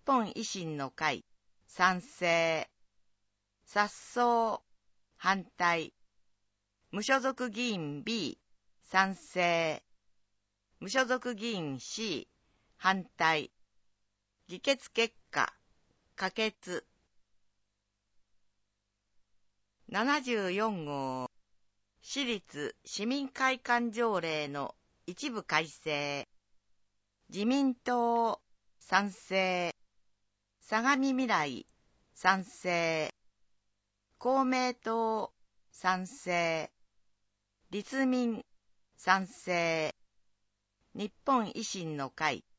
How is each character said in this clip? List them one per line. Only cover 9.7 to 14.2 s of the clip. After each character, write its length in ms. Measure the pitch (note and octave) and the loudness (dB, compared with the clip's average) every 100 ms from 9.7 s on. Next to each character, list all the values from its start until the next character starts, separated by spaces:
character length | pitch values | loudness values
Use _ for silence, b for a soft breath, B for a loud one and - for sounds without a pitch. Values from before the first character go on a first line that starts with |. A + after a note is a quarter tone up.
| D3+ - _ _ _ _ _ _ _ _ - | -4 -10 _ _ _ _ _ _ _ _ -14
無 80 | F#3+ | -2
所 160 | C4 | 0
属 300 | B3 B3+ B3 | 2 0 -2
議 180 | G#3+ A#3 | -4 -4
員 260 | G3+ D#3 C3 | -2 -4 -6
C、 500 | - - A3 C#3 - _ _ _ _ - | -8 -6 -4 -4 -8 _ _ _ _ -4
反 260 | F#3 F#3+ E3+ - | 0 0 -2 0
対。 360 | D#3+ D#3+ - _ _ _ _ _ _ _ | 2 2 -2 _ _ _ _ _ _ _